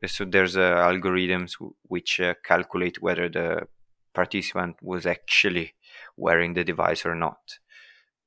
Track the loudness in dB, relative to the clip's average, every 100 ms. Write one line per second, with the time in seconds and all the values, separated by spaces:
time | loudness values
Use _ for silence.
0 | -8 -6 2 4 4 4 4 6 4 2
1 | 0 0 0 -2 -4 -10 -14 -16 -8 -6
2 | -4 -2 -2 -2 2 2 2 -2 -4 -2
3 | -2 -2 -2 -2 -2 -4 -6 -14 _ _
4 | _ -2 -2 -2 -4 -4 -6 -6 -8 -4
5 | -2 -4 0 2 2 0 -6 _ -20 -20
6 | -20 -4 2 4 2 -2 -2 0 0 0
7 | -2 -2 -4 -6 -18 -20 _ -20 -20 _
8 | _ _